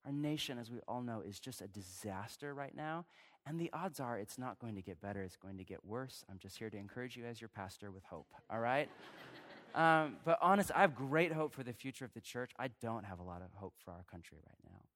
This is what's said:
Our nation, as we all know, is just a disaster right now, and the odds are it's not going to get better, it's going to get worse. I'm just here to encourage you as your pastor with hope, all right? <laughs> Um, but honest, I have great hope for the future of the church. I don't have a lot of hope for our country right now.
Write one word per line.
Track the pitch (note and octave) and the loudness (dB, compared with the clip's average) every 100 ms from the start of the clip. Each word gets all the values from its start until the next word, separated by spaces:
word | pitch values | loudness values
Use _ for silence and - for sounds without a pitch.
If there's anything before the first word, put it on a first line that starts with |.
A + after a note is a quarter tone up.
| C#3 | -2
Our | |
nation, | C#3+ D3 D3+ - B2 | 0 2 0 0 -4
as | A2+ | -6
we | A#2+ - | -8 -4
all | A#2+ | -2
know, | B2 A2+ | 0 -2
is | E2+ G2 | -4 -8
just | - B2+ | -10 -8
a | G2 | -8
disaster | G2+ F#2 F#2 G#2+ F#2 G#2 - C#3+ | -8 -10 -8 -4 -4 -6 -8 -8
right | C#3+ C#3 - | -6 -6 -4
now, | D3+ D#3+ E3+ - - - - | -4 -4 -6 -16 -20 -16 -6
and | E3 | -2
the | E3+ | -2
odds | D#3 F#3 D3 | -2 -4 -2
are | B2+ A#2 | -2 -2
it's | G#2 - | -4 -6
not | B2+ G2+ | -6 -6
going | A#2+ G#2 | -6 -6
to | |
get | F#2 F2 | -6 -8
better, | G2+ G2+ | -4 -4
it's | F#2+ - | -6 -8
going | F#2+ F#2+ | -12 -12
to | |
get | F#2 F#2+ | -10 -10
worse. | F#2 A2+ C3 - - | -6 -6 -6 -10 -14
I'm | F#2+ | -14
just | F#2+ - | -12 -8
here | A2 | -8
to | G2+ | -8
encourage | G2+ B2 B2 A#2 | -10 -8 -8 -8
you | A#2 | -8
as | A2+ | -8
your | A2+ | -10
pastor | - F#2+ - G2+ | -8 -8 -8 -12
with | F#2+ | -12
hope, | - E2+ D2+ - - | -12 -12 -12 -20 -4
all | A2 | 0
right? | A#2 C3+ D3+ | 4 4 2
<laughs> | - - - - - - - - | -4 -16 -16 -16 -16 -16 -18 -6
Um, | - E3 D#3+ D3+ A2 - | 6 10 10 6 0 4
but | E3 | 6
honest, | F3 G3 G3 - | 10 8 8 8
I | |
have | F#3+ B2 | 8 8
great | C3+ D3+ F3 | 2 6 6
hope | D#3 D#3 | 4 0
for | - | -2
the | B2 | -6
future | A#2+ C3+ C3 B2+ | -6 -6 -6 -8
of | |
the | - | -8
church. | - B2 B2 - | -8 -6 -6 -4
I | B2+ A2+ | -6 -2
don't | A#2 A2+ G2+ | -2 -2 -4
have | F2+ | -8
a | |
lot | F2+ F2 | -8 -8
of | F2+ | -10
hope | F2+ F#2+ - | -10 -12 -12
for | - | -14
our | F2 - | -14 -14
country | F2 E2 - - | -14 -16 -20 -20
right | - - | -20 -20
now. | F#2 - | -20 -20